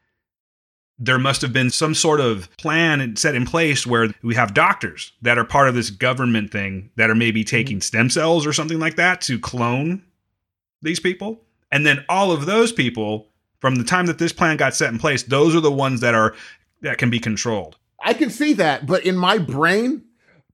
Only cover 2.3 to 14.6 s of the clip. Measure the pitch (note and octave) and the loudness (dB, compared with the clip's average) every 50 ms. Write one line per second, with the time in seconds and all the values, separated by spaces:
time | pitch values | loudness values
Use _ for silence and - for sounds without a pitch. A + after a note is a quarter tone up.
2.3 | A2 G2 F2+ - _ - - D#3 D3+ E3 E3+ E3 D3+ C#3 C3 A#2+ G#2+ - - D#3 | 0 -2 -6 -12 _ -10 -6 -2 0 0 2 2 2 0 -2 -4 -4 -2 -2 0
3.3 | C#3 A#2+ B2+ - - E3 E3 D3+ C#3+ B2+ - B2 A#2+ A2+ A2+ A2 G#2 - - A#2 | 0 0 -2 -2 0 0 2 2 0 0 -2 0 0 2 2 0 -2 -4 -4 -2
4.3 | A2+ A#2+ A#2+ G2+ G2+ C#3+ D#3+ F#3 G3 - - F#2 D2+ - - - - _ A#2 A#2 | 0 0 0 0 2 2 2 2 2 -2 -6 -10 -10 -12 -16 -18 -14 _ 0 0
5.3 | A#2+ A#2+ A2+ - - C#3+ C#3 C3 B2 A#2+ A2 A2 G2+ F#2+ B2+ B2+ B2+ B2+ B2+ A#2+ | 2 2 2 2 2 4 4 4 4 0 -2 -4 -4 -2 -2 -2 0 0 0 0
6.3 | A2+ A2 G#2 G2 - G#2 G2 G2 F#2+ F#2+ G2 - _ A2+ A2 A2 A2 A2+ A#2 A2+ | 0 0 -2 -4 -6 -6 -6 -6 -6 -8 -12 -8 _ 0 2 2 4 4 2 2
7.3 | G#2+ A2 G#2+ - - A#2 A#2 C3+ G#2 F#2+ - - - A2 A#2 B2+ - D#3 D#3 E3 | 0 0 -2 0 0 -2 -2 -2 -4 -6 -6 -2 0 0 0 0 0 0 2 2
8.3 | E3+ E3+ D3 D3+ C#3 D#3+ D3+ D#3+ E3 D#3+ D#3+ D#3+ D#3 F3 E3+ F3+ F3+ E3+ - - | 2 2 2 0 -2 -2 -2 -4 -4 -2 -2 -2 -2 0 0 0 0 -2 -4 -6
9.3 | B2+ G#2 - - - B2 A#2+ A#2+ A#2+ C3+ D3 E3 F3+ F#3+ - _ _ _ _ _ | -6 -6 -6 -6 -4 -2 -2 0 0 -2 -2 -4 -4 -6 -8 _ _ _ _ _
10.3 | _ _ _ _ _ _ _ _ _ _ D3 D#3 F3 E3+ - F3+ E3+ - G3 G#3+ | _ _ _ _ _ _ _ _ _ _ -6 -6 -4 -2 -2 -4 -4 -4 -6 -10
11.3 | A3+ A3+ _ _ _ _ _ _ C#3 C#3+ D3+ D3+ C#3+ C#3+ - - F3 F#3+ G3+ F#3+ | -10 -10 _ _ _ _ _ _ -2 0 2 2 2 2 0 -2 0 0 2 2
12.3 | E3+ D3 C#3+ E3+ G3+ A3+ A#3 A#3 A#3 - C3 A#2+ A#2 A2 G#2+ G#2 G#2+ G#2+ - _ | 0 0 -2 0 0 2 2 2 0 -2 -2 -2 -2 -4 -4 -4 -6 -6 -8 _
13.3 | _ _ _ _ _ _ - C3 C3 B2 A#2 - F3 F3+ F3+ E3+ D#3 C3+ E3 E3 | _ _ _ _ _ _ -2 0 0 0 0 0 0 0 0 0 -2 -2 -2 -4
14.3 | - - F3+ D#3+ D#3 D3 | -2 0 0 0 0 0